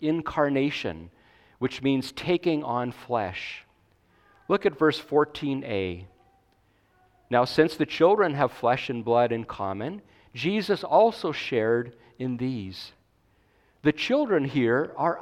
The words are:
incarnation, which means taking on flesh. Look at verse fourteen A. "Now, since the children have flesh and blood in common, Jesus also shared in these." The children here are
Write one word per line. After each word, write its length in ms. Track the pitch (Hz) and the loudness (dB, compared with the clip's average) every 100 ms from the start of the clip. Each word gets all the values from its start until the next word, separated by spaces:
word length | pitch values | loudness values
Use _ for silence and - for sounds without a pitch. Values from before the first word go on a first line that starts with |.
incarnation, 1080 | 151 165 156 - 147 135 143 - 101 80 85 - _ _ _ _ | -2 -2 -2 0 2 2 0 -2 -6 -8 -14 -20 _ _ _ _
which 240 | 127 - | -6 -2
means 300 | 135 135 131 | 0 0 -2
taking 500 | - 165 175 175 151 | -6 -2 0 0 -2
on 300 | 139 120 123 | -2 -2 -4
flesh. 760 | - - 117 95 90 - - - _ _ _ _ _ _ _ - | -6 -4 -2 -2 -6 -12 -14 -20 _ _ _ _ _ _ _ -2
Look 180 | 196 | 0
at 140 | 196 147 | 0 4
verse 220 | 156 147 | 2 2
fourteen 640 | - 147 151 - 143 135 | 0 2 2 -2 -4 -4
A. 420 | 135 101 92 87 92 _ _ _ _ _ _ _ _ _ _ _ _ | -4 -4 -2 -6 -12 _ _ _ _ _ _ _ _ _ _ _ _
"Now, 160 | 123 127 | 2 4
since 280 | - 160 | 4 2
the 120 | - 147 | 2 -4
children 480 | - 165 214 180 | 4 4 6 2
have 180 | 143 131 | 2 -2
flesh 380 | - 117 131 - | 0 0 0 -2
and 120 | 120 | -6
blood 300 | 113 117 120 | 2 2 4
in 120 | 113 | 0
common, 580 | 110 - 98 95 131 202 - _ _ | -6 -6 -6 -6 -8 -10 -16 _ _
Jesus 500 | 120 151 214 196 190 | -6 -2 -2 0 -2
also 480 | - 170 226 220 170 | 2 4 4 2 -4
shared 640 | 143 - 120 110 117 123 - - - | -6 -2 0 2 0 -2 -12 -20 -10
in 180 | 127 120 | -6 -4
these." 560 | 131 123 95 95 - - _ _ _ _ _ _ _ _ | -4 -4 -8 -12 -18 -20 _ _ _ _ _ _ _ _
The 140 | 151 | 0
children 500 | 151 - 269 262 175 | 0 0 0 2 2
here 480 | 135 135 113 127 165 - | 2 2 2 2 0 -2
are 220 | 165 - | -2 -2